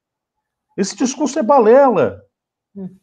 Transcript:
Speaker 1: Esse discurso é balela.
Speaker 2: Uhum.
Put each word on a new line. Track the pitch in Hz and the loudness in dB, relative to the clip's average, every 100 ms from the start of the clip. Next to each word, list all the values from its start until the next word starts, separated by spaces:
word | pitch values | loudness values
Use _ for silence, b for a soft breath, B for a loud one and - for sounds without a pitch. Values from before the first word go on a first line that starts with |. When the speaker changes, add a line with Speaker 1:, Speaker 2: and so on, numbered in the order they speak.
| _ _ _ _ _ _ _ - | _ _ _ _ _ _ _ -8
Speaker 1:
Esse | 196 - | -8 -4
discurso | 262 - 302 320 | -6 -4 -6 -4
é | |
balela. | 226 285 214 254 269 196 113 95 _ _ _ _ _ 196 | 0 2 4 4 4 2 -2 -4 _ _ _ _ _ -18
Speaker 2:
Uhum. | 185 - | -18 -20